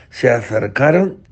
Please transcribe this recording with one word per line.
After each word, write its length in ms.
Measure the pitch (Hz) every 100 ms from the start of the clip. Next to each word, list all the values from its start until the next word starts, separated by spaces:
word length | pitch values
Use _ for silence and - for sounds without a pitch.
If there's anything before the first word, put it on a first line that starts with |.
| -
Se 200 | - 127
acercaron 960 | 117 104 110 104 101 143 175 190 - -